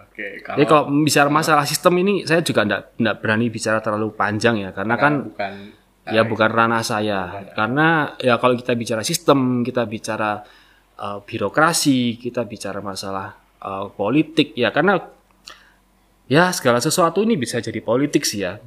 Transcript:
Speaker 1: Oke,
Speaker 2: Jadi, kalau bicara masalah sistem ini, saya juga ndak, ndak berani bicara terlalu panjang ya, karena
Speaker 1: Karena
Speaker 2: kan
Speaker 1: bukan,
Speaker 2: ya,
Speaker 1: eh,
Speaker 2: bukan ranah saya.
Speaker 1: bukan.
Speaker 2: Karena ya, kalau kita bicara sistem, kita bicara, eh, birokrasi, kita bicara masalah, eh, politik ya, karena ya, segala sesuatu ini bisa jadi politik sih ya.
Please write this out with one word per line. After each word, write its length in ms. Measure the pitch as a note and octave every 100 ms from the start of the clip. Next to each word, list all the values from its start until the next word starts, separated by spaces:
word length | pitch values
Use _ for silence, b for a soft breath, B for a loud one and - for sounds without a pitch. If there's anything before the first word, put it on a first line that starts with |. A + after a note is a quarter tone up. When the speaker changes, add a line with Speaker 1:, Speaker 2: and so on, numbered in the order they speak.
| G2+
Speaker 1:
Oke, 340 | - G#2 -
Speaker 2:
Jadi, 220 | - B2 D3+
kalau 260 | D#3 C3+ C#3+
bicara 300 | D3+ D3+ C#3+
masalah 340 | D3 D#3+ D3+
sistem 320 | C#3 D3+ F3+ F3+
ini, 260 | F#3+ G3
saya 160 | - E3
juga 220 | D#3 A#2+
ndak, 320 | G#2 G2 - -
ndak 180 | A2+ G2+
berani 300 | A2 G#2+ A#2+
bicara 320 | A2 A2 A2
terlalu 320 | A2+ G#2+ A2
panjang 440 | - G2+ G#2+ A#2 A2+
ya, 120 | F#2+
karena 260 | F#2 G2+ A#2+
Speaker 1:
Karena 0 |
Speaker 2:
kan 160 | C#3+ D3 A2
Speaker 1:
bukan, 280 | - G2+ G2+ G2+ - _ _ -
Speaker 2:
ya, 120 | A2
Speaker 1:
eh, 40 | A2+
Speaker 2:
bukan 240 | A2 A2
ranah 300 | A2+ A2+ A#2
saya. 380 | A2+ A2 G#2+ G2+ F2+
Speaker 1:
bukan. 140 | G2 F#2+
Speaker 2:
Karena 340 | - A2 C3+ D#3+ E3 C#3 -
ya, 180 | B2+ A#2
kalau 180 | B2 A#2+
kita 160 | A#2+
bicara 260 | A#2+ A2+ A2+
sistem, 380 | G#2 E3 - C#3 B2+ B2
kita 220 | A#2+ B2 A2
bicara, 540 | G#2+ - A2 G#2+ G#2 b b b b _ -
eh, 240 | G#2 G2+
birokrasi, 960 | - A2 G2+ D3 D#3+ E3 D3 C3 B2 A2+
kita 320 | A#2+ B2 A2
bicara 320 | G#2+ G2 G2
masalah, 560 | G2+ F#2+ G2+ G2 G2 - _ _
eh, 260 | - G2 G2
politik 680 | - G2+ C#3 D#3 - D3 -
ya, 160 | A2+
karena 320 | C#3 F3 - - - _ _ B B B B _ _ _ _ -
ya, 220 | C#3+ F3+
segala 300 | F3 C3 A#2+
sesuatu 400 | D#3 D3+ E3 E3
ini 160 | A3 G#3
bisa 240 | A#2 B2
jadi 180 | A2+ G#2+
politik 440 | G#2+ A#2+ C#3+ D3+
sih 160 | - G#2
ya. 140 | F#2 G2